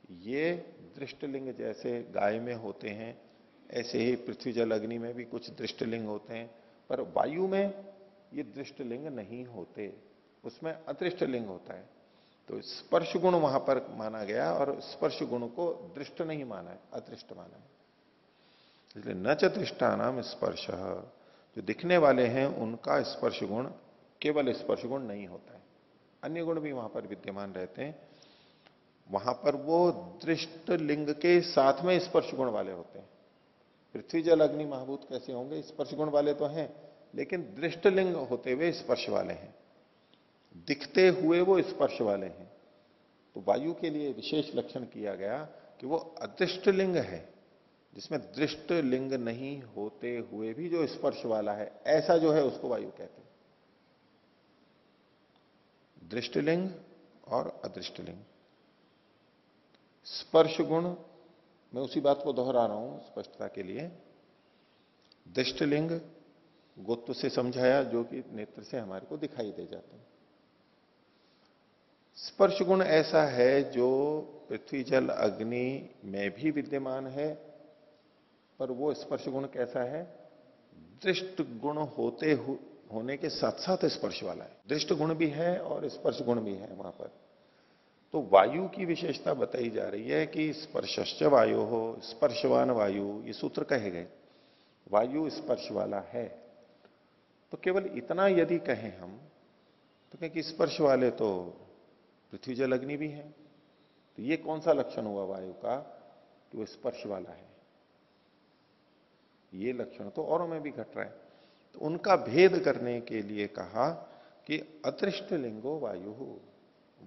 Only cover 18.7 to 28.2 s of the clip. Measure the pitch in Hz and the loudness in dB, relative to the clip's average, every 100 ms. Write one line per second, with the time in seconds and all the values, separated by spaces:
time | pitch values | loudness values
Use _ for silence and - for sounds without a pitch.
18.7 | _ _ - 110 95 104 151 190 214 139 | _ _ -12 -8 -4 0 4 4 2 -6
19.7 | - 117 104 113 131 - - - - - | 0 2 2 -2 -2 -8 -4 -4 -4 -8
20.7 | 90 95 92 110 - - _ _ 113 95 | -6 -6 -8 -12 -20 -20 _ _ -10 -6
21.7 | 110 170 180 147 127 120 131 139 - 113 | -4 4 6 8 8 4 2 0 0 -4
22.7 | 117 139 143 120 - 120 104 98 110 135 | -4 0 0 0 0 -2 0 -4 -4 -6
23.7 | - - _ _ - 151 147 131 110 - | -10 -20 _ _ -4 0 2 2 0 -2
24.7 | 127 120 135 117 101 95 90 - - _ | -2 -2 -6 -6 -10 -10 -14 -18 -20 _
25.7 | _ _ _ _ - 143 165 165 165 151 | _ _ _ _ -12 -6 -4 -2 -2 -2
26.7 | 131 110 113 101 98 - 98 101 92 90 | -6 -6 -8 -8 -10 -8 -8 -8 -6 -8
27.7 | - 139 156 - - | -8 -10 -10 -20 -20